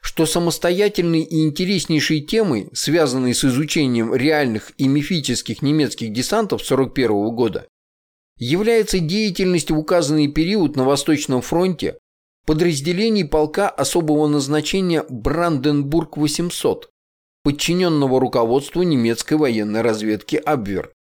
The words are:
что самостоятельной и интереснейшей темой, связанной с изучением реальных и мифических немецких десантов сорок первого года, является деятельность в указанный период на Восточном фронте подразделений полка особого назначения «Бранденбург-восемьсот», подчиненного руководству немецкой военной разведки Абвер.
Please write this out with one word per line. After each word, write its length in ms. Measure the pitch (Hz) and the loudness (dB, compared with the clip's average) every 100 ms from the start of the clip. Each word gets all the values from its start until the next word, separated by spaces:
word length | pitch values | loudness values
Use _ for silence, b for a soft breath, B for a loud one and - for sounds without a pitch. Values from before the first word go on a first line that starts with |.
что 240 | - - | -10 -2
самостоятельной 960 | 156 175 170 - 175 175 208 202 170 165 | 0 2 0 0 0 2 0 2 0 0
и 200 | 160 160 | 0 0
интереснейшей 760 | 156 147 180 196 - 156 - 156 | 0 0 -2 -2 0 0 2 -2
темой, 480 | 143 220 208 117 92 | 0 0 2 0 -2
связанной 600 | - - 165 151 127 127 | -6 0 2 2 2 0
с 100 | 120 | 2
изучением 720 | 139 127 151 - 135 117 113 | 0 0 0 0 0 0 0
реальных 560 | 123 135 156 135 107 - - | 0 2 2 0 -2 -8 -2
и 80 | 135 | 0
мифических 760 | 139 143 175 135 117 - 110 | 2 0 -4 -2 -6 -6 -4
немецких 500 | 135 156 135 - 113 | 0 2 0 -2 -6
десантов 500 | 107 123 208 214 113 | -4 -2 -2 0 -4
сорок 320 | - 131 135 | -2 0 0
первого 380 | - 120 104 107 | 0 0 2 0
года, 340 | 117 117 - - _ _ _ _ _ _ _ | 0 -2 -2 -12 _ _ _ _ _ _ _
является 600 | 120 165 214 233 214 190 | -2 0 2 2 2 0
деятельность 720 | 156 196 220 175 185 180 - | 0 0 -2 0 0 0 0
в 40 | 156 | -2
указанный 520 | 151 180 147 151 147 | 2 0 2 2 2
период 480 | 147 165 214 156 131 | 0 0 2 0 2
на 80 | |
Восточном 580 | 131 139 - 147 - 127 | 2 2 2 0 0 -2
фронте 560 | - 165 185 175 90 - _ _ _ _ - | 0 0 0 -2 -6 -6 _ _ _ _ -2
подразделений 760 | 156 175 147 143 175 226 214 | 2 2 0 -2 0 2 0
полка 440 | 160 156 151 151 202 | 0 0 0 0 -2
особого 600 | - 135 175 156 147 151 | -2 0 0 2 2 2
назначения 760 | 147 135 151 151 190 185 160 143 | 0 0 -2 0 -2 0 0 -2
«Бранденбург-восемьсот», 1800 | 123 113 151 175 151 139 147 139 160 165 - 151 151 170 - 139 101 - _ _ _ _ _ | -6 -4 0 0 0 2 0 2 0 -2 -2 -2 0 -4 -2 -2 -2 -8 _ _ _ _ _
подчиненного 800 | - 143 - 175 185 156 139 127 | -4 -2 0 2 2 2 2 2
руководству 640 | 127 127 117 131 143 - | 2 2 2 2 0 -2
немецкой 500 | 180 143 113 117 - | 0 2 0 -2 -2
военной 460 | 156 147 113 107 107 | 0 2 0 -2 0
разведки 560 | 117 110 107 107 - 151 | 0 0 -2 -4 -2 -4
Абвер. 560 | - 151 101 95 - _ | 0 -2 -2 -6 -8 _